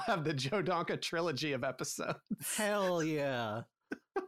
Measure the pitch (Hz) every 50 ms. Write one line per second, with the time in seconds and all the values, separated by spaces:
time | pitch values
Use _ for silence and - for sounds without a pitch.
0 | - 226 233 170 147 151 160 135 127 135 208 202 165 170 180 165 170 - 185 139
1 | - - - 165 170 175 147 127 151 151 135 123 135 135 123 - 156 - - -
2 | - - 156 - - - 226 - - - - - 214 202 208 208 190 185 180 170
3 | 156 160 156 147 143 139 131 120 117 107 104 117 117 - _ _ _ _ - -
4 | - _ _ 392 370